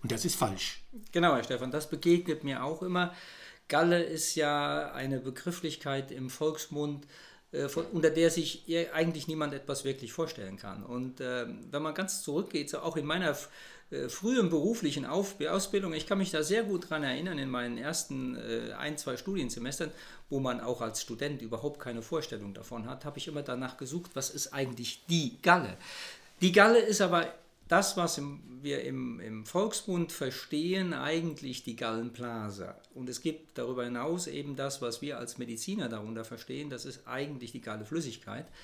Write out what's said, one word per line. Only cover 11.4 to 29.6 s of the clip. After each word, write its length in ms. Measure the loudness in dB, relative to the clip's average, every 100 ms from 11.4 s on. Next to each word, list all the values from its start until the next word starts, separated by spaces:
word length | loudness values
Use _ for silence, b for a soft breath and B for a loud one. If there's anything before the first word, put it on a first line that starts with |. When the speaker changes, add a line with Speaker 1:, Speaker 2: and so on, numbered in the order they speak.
| -4 -8 -6
Speaker 2:
wenn 120 | -4
man 100 | -2
ganz 300 | -2 -2 -4
zurückgeht, 480 | -2 -2 0 -4 -4
so 80 | -4
auch 180 | -2 -2
in 80 |
meiner... 280 | 0 0 0
f-, 180 | 0 -6 B B B B
äh, 180 | -4 -4
frühen 400 | -2 2 4 6
beruflichen 560 | 4 2 2 0 0
Auf-, 380 | 0 0 0 -2
Ausbildung, 500 | 0 0 2 0 0
ich 140 | -4 0
kann 100 | 2
mich 140 | 2
da 120 | 2
sehr 220 | 4 2
gut 240 | 2 -2 0
dran 140 | 0
erinnern, 360 | 0 0 -2 -2
in 120 | -2
meinen 260 | -2 -2 -2
ersten, 580 | -2 -2 -2 -4 -4
äh, 380 | -4 -2 -2 -4
ein, 240 | -4 -4 -4
zwei 220 | -4 -4
Studiensemestern, 720 | -2 -2 -2 -4 -4 -4 -6 B B B -4
wo 100 | 0
man 220 | 0 0
auch 180 | -2 -2
als 220 | -2 -4
Student 400 | -6 -4 -4 -4
überhaupt 380 | -4 -4 -4 -4
keine 200 | -6 -6
Vorstellung 540 | -2 -2 -2 -6 -8
davon 340 | -10 -8 -8 -8
hat, 160 | -8
habe 140 | -8 -8
ich 100 | -6
immer 140 | -6
danach 340 | -4 -4 -6 -8
gesucht, 360 | -6 -6 -6
was 160 | -4 -4
ist 240 | -4 -4
eigentlich 500 | 0 -2 -2 -6 -8 2
die 300 | 4 4 4
Galle? 340 | 8 8 6 -6 B B B B B 4
Die 100 | 8
Galle 280 | 12 12 10
ist 240 | 8 4
aber 300 | 6 4 2 -6 -20 _ 4
das, 300 | 6 6 2
was 200 | 0 0
im, 220 | -4 -8 -14 -8
wir 200 | -4 -2
im, 380 | -2 -2 -4 -6
im 240 | -8 -8
Volksmund 680 | -2 0